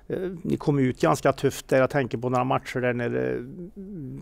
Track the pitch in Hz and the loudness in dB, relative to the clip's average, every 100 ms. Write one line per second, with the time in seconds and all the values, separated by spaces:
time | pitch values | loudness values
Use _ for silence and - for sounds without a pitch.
0 | - - 185 170 - 139 - 143 127 - | -8 -6 -6 -6 -2 -2 2 4 2 2
1 | 160 147 143 - 135 - - 135 131 147 | 2 4 2 2 0 0 2 4 4 2
2 | 120 117 127 127 127 135 - 131 123 120 | 0 -2 0 0 2 0 -2 -2 0 0
3 | 120 123 127 127 123 175 175 202 190 185 | 0 0 0 -2 -6 -12 -14 -14 -12 -10
4 | 131 139 | -10 -10